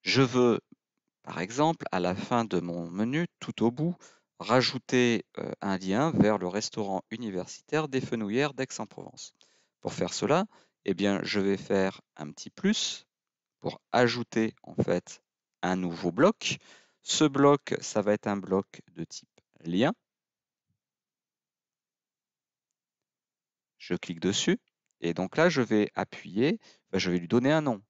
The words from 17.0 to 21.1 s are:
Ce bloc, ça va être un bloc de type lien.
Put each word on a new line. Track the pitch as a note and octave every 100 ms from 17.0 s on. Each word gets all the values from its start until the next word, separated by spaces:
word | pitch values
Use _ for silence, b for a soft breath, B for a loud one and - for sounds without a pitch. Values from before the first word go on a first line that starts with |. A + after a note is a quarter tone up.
Ce | - -
bloc, | D#3 C#3 C#3+ C#3+ - -
ça | - A2
va | G2+
être | G#2 -
un | G2+
bloc | F#2 F#2+ G2 - -
de | -
type | E2+ - _ _ _ _
lien. | E2 F2+ C3+ A#3+ _ _ _ _ _ _ _ _ _ _ _